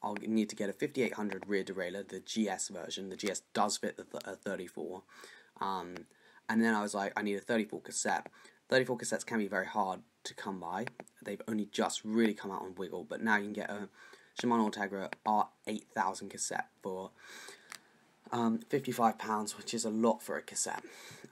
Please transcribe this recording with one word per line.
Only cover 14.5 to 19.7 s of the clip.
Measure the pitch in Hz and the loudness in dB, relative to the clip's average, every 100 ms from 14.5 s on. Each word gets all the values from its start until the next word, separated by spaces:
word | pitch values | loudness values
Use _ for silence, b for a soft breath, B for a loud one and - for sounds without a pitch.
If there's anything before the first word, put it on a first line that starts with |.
| 117 110 | 6 4
Ultegra | 101 98 98 92 - 107 | 2 -2 -2 -4 -4 2
R | 107 - - - | 4 2 -4 -6
eight | 107 - | -6 -4
thousand | 113 95 95 101 | 0 0 0 -8
cassette | 98 - - - _ | -6 -2 -2 -4 _
for, | 98 92 95 B B B B B B B B B B B - | -6 -6 -8 B B B B B B B B B B B -4
um, | 120 117 113 | 2 4 2
fifty-five | - 147 135 120 113 110 | 2 0 0 4 4 4
pounds, | 110 107 104 - | 0 0 0 -6
which | - | -6